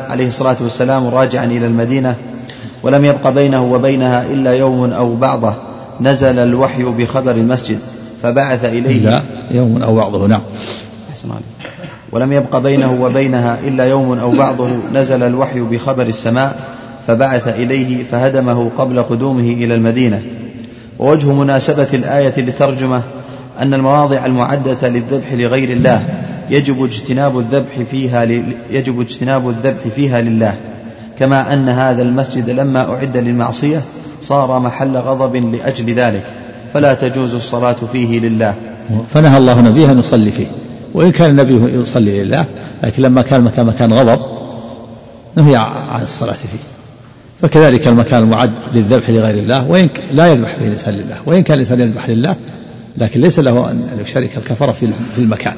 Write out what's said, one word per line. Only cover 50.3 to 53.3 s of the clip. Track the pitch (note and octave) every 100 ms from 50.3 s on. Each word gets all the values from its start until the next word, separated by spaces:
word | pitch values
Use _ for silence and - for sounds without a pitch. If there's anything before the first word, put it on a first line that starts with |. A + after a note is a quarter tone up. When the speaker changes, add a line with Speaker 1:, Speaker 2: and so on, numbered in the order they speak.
| C3+ A2+ -
Speaker 2:
فيه | A2+
الإنسان | G2+ A2+
لله، | G2+ F#2+ - C#3+
وإن | F3+
كان | E3+
الإنسان | D3 A2+ B2
يذبح | A#2+ G#2+ -
لله، | A2+ C#3 D3+ - - - - - -
لكن | A2 A#2+
ليس | E3+